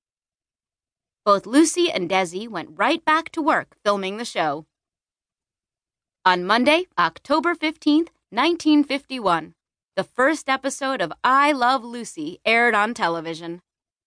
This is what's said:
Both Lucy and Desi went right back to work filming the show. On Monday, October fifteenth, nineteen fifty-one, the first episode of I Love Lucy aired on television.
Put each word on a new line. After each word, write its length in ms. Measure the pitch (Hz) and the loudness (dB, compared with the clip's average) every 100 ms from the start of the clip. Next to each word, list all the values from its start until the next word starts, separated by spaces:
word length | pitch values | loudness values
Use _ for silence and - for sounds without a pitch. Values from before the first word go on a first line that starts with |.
| _ _ _ _ _ _ _ _ _ _ _ _ | _ _ _ _ _ _ _ _ _ _ _ _
Both 220 | 214 196 196 | 2 2 4
Lucy 440 | 269 320 359 349 | 4 4 2 -2
and 200 | - 170 | 0 -2
Desi 360 | 190 180 180 233 | 0 -2 -6 -10
went 320 | 190 147 156 | -10 -10 -2
right 260 | 220 330 | -2 0
back 260 | - 311 320 | 0 0 0
to 120 | - | -4
work 340 | 302 220 - _ | 0 0 -2 _
filming 360 | 208 202 190 208 | -2 0 -2 -8
the 60 | 240 | -8
show. 400 | 208 160 147 156 _ _ _ _ _ _ _ _ _ _ _ _ _ _ _ 185 | -2 -2 -4 -10 _ _ _ _ _ _ _ _ _ _ _ _ _ _ _ 0
On 180 | 180 | 2
Monday, 440 | 180 226 247 320 370 - | 2 2 4 2 0 -2
October 560 | 165 - - 311 330 | -2 -2 -2 0 0
fifteenth, 560 | 330 311 311 302 294 330 _ _ | -2 -4 -4 2 2 0 _ _
nineteen 540 | 208 302 339 311 302 | -2 0 0 2 4
fifty-one, 720 | 285 277 - 262 196 170 160 _ _ _ _ - | 2 -2 -6 -4 0 0 -2 _ _ _ _ -8
the 80 | |
first 440 | 185 - 262 311 - | -6 0 0 0 -2
episode 520 | 262 277 - 269 262 | -4 -4 -6 -6 -4
of 120 | 170 - | -4 -2
I 260 | 247 269 285 | 0 2 2
Love 320 | 277 240 262 | 2 2 0
Lucy 580 | 233 240 214 - 151 180 | -4 -12 -12 -10 -12 -6
aired 300 | - 233 240 | 0 2 2
on 200 | 214 214 | 2 0
television. 680 | 233 180 165 160 160 170 175 _ _ _ _ | -2 -2 -2 -6 -10 -10 -14 _ _ _ _